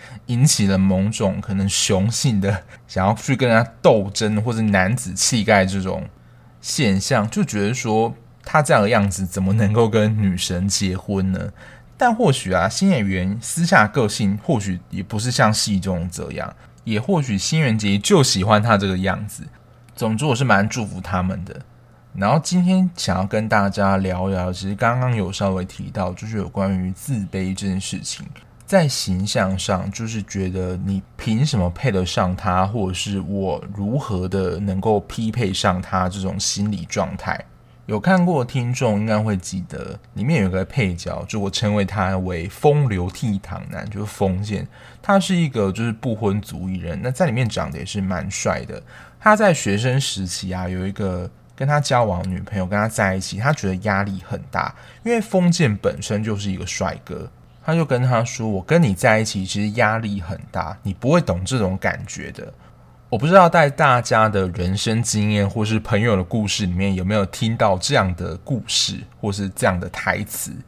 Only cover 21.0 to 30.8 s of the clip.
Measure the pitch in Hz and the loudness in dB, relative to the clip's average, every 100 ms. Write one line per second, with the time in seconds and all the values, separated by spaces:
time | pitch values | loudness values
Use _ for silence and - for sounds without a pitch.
21 | 92 92 92 92 87 - - - - - | -4 -2 -2 -4 -8 -14 -18 -20 -20 -20
22 | - - 101 147 - 180 180 185 185 170 | -14 -2 2 2 2 2 4 4 2 0
23 | - 90 98 110 110 107 101 98 98 95 | -2 0 0 0 2 2 2 2 2 2
24 | 95 90 95 95 92 90 95 101 117 123 | 0 -2 -2 -2 -2 -4 -6 -2 0 0
25 | 127 117 92 98 101 92 90 - 95 101 | 0 0 -2 -2 -2 -2 -6 -10 -10 -6
26 | 92 90 110 110 90 - 98 95 92 92 | -6 -6 -8 -6 -6 -2 0 0 -2 -6
27 | - 127 95 95 92 92 98 92 - 92 | -4 -4 -4 -4 -4 -4 -2 -4 -4 -8
28 | - - - - - - - 196 156 - | -8 -10 -12 -18 -20 -20 0 2 2 0
29 | - 92 101 123 95 95 - 95 95 98 | -2 -2 0 0 0 0 -2 -2 -2 -8
30 | 113 113 98 98 92 92 90 92 | -8 -8 -6 -4 -4 -4 -4 -4